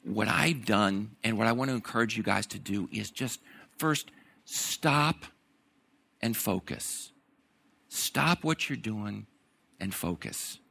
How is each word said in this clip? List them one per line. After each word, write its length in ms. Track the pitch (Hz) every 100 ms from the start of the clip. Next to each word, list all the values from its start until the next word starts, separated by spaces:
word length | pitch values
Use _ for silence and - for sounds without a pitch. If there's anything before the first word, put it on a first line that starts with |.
what 260 | - 104 107
I've 360 | 82 160 151
done 480 | 110 104 101 98 107 -
and 160 | 113 107
what 80 | 113
I 60 |
want 180 | 117 135
to 40 |
encourage 420 | 123 - 117 113 110
you 60 |
guys 240 | 107 98 104
to 100 | -
do 300 | - 101 92
is 180 | - 101
just 280 | - 131 - - - - -
first 320 | 156 147 - - _ _
stop 800 | - - - - 160 143 151 - - _ _ _ _ _ _ _ _ _
and 160 | 117 110
focus. 760 | - 92 - - - - - _ _ _ _ _ _ _ _
Stop 540 | - - - 147 175
what 260 | 160 160 -
you're 80 | 135
doing 500 | 107 107 104 101 104 _ _ _ _ _
and 160 | 95
focus. 640 | - 85 85 - - - - _